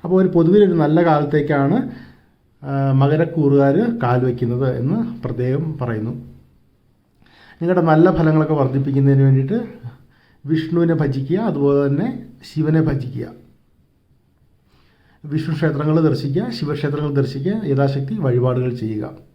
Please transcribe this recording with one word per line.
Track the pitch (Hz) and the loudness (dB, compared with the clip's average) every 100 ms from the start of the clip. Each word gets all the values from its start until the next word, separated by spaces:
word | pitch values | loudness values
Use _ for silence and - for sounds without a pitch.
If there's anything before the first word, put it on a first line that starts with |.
അപ്പോൾ | 165 185 | 2 2
ഒരു | 185 | 4
പൊതുവിലൊരു | 170 165 202 196 170 | 4 4 6 4 4
നല്ല | 147 160 170 | 2 2 4
കാലത്തേക്കാണ്, | 151 139 151 143 143 139 214 - - - - _ _ _ _ 143 | 2 2 0 0 0 2 0 -2 -12 -20 -20 _ _ _ _ -6
ആ, | 139 139 135 | -2 0 2
മകരക്കൂറുകാർ | 139 156 160 170 139 139 139 151 233 233 | 2 2 0 0 2 4 4 2 0 -2
കാൽവെക്കുന്നത് | 123 123 127 120 117 120 131 127 | 0 0 0 -2 -4 -2 -2 -2
എന്ന് | 131 214 233 - | -2 -2 -4 -8
പ്രത്യേകം | 123 - 123 139 160 151 | -8 -4 -2 -2 -4 -6
പറയുന്നു. | 120 107 113 - - - _ _ _ _ _ _ _ _ _ _ - - | -6 -4 -6 -10 -16 -20 _ _ _ _ _ _ _ _ _ _ -20 -6
നിങ്ങളുടെ | 165 185 160 | 0 2 4
നല്ല | 156 180 165 | 6 6 4
ഫലങ്ങളൊക്കെ | 156 156 151 151 | 2 2 2 0
വർദ്ധിപ്പിക്കുന്നതിന് | 127 135 139 135 139 139 135 | 0 0 0 2 4 6 6
വേണ്ടിയിട്ട് | 135 135 226 226 - 120 - _ _ _ _ 139 | 4 2 -4 -6 -14 -18 -20 _ _ _ _ -4
വിഷ്ണുവിനെ | 160 160 170 170 160 | -4 -2 0 0 0
ഭജിക്കുക, | 143 135 135 185 226 | -2 -2 -2 -2 -2
അതുപോലെ | 147 143 139 143 | 0 2 2 0
തന്നെ | 143 233 - - - - | 0 -2 -6 -14 -20 -10
ശിവനെ | 151 156 160 139 | -4 0 2 0
ഭജിക്കുക, | 127 - 120 120 - _ _ _ _ _ _ _ _ _ _ _ _ _ _ _ _ _ _ 151 | -2 -6 -10 -12 -16 _ _ _ _ _ _ _ _ _ _ _ _ _ _ _ _ _ _ -6
വിഷ്ണു | 156 165 156 | -6 -4 -2
ക്ഷേത്രങ്ങൾ | 160 139 151 160 | -2 0 0 2
ദർശിക്കുക, | 156 131 143 147 240 - | 2 0 -2 -4 -4 -6
ശിവക്ഷേത്രങ്ങൾ | 147 151 147 147 147 139 | -6 -4 -4 -4 -2 -2
ദർശിക്കുക, | 131 139 165 220 180 | -2 -4 -4 -4 -2
യഥാശക്തി | 135 139 135 - 214 | 0 0 -2 -6 -4
വഴിപാടുകൾ | 135 123 127 127 127 120 | -2 0 0 -2 -4 -4
ചെയ്യുക. | 110 107 123 - - | -8 -8 -10 -14 -20